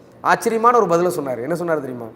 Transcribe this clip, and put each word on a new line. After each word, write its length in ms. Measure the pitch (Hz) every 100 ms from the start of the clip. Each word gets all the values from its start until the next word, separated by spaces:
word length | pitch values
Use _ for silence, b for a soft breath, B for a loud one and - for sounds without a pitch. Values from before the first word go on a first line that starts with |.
| - -
ஆச்சரியமான 560 | 160 175 233 226 233 240
ஒரு 100 | 190
பதிலை 240 | 170 180
சொன்னார். 280 | 151 139 117
என்ன 160 | 131 165
சொன்னார் 240 | 170 156
தெரியுமா? 260 | 135 123 113